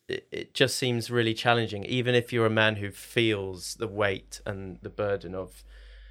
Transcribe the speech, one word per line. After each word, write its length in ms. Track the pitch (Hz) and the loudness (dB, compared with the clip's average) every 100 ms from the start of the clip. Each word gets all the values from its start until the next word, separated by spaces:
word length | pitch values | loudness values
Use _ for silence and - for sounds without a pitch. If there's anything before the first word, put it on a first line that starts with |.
| - | -8
it, 200 | - - | -8 -8
it 220 | - - | -10 -6
just 240 | - 135 - | 2 2 2
seems 340 | 127 120 113 | -2 -2 0
really 220 | 120 113 | 0 0
challenging, 500 | 110 123 117 110 104 - | 0 2 2 2 -4 -4
even 280 | 127 120 | -2 2
if 200 | 123 120 | 2 2
you're 100 | 123 | 2
a 60 | 113 | 4
man 260 | 110 110 107 | 6 4 2
who 140 | 101 | -4
feels 840 | - - 127 113 104 95 92 - - | -8 -4 2 2 2 -2 -8 -10 -6
the 120 | 113 | -4
weight 540 | 101 104 98 - - | 0 0 0 -6 -12
and 340 | - 98 95 90 | -8 -8 -8 -10
the 80 | 92 | -10
burden 440 | - 104 98 87 | -4 0 0 -2
of 300 | 92 92 - - - - - - | -8 -10 -12 -20 -20 -20 -20 -20